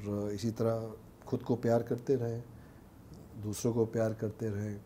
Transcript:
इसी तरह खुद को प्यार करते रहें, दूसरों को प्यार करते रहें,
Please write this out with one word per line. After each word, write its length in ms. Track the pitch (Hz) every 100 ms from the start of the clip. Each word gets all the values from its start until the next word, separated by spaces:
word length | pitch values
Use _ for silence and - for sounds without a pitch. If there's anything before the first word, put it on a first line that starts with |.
| 101 104 104
इसी 160 | 101 117
तरह 420 | 113 113 113 113 107 - - -
खुद 160 | 127
को 140 | - 147
प्यार 260 | 117 120
करते 320 | - 120 -
रहें, 300 | 131 117 117 - - - - - - - - - 110
दूसरों 300 | 107 98 120
को 140 | 117 110
प्यार 260 | 117 110
करते 360 | 110 110 - 110
रहें, 320 | 101 107 104